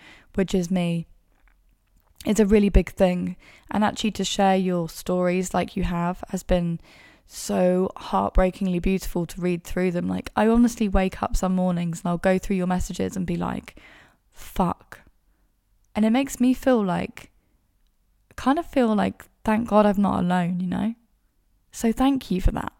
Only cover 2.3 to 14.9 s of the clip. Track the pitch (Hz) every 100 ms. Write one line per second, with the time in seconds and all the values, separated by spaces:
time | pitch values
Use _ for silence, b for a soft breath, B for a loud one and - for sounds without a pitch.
2.3 | 208 208 214 202 190 180 - 190 180 180
3.3 | 185 b b b - 214 - 220 - 196
4.3 | - 196 190 185 180 165 - - 180 180
5.3 | 180 185 180 175 - 175 175 175 180 -
6.3 | 185 - 180 170 170 B B B B B
7.3 | - - 202 180 180 185 - - 196 196
8.3 | - 185 - 190 175 175 190 - 180 165
9.3 | - 175 175 - - 185 175 180 185 -
10.3 | - 214 233 240 233 214 196 190 - 196
11.3 | - 185 185 185 175 175 165 175 175 190
12.3 | 185 - 190 180 180 - 180 190 180 180
13.3 | 170 - - - - B B B B _
14.3 | - - - 175 - -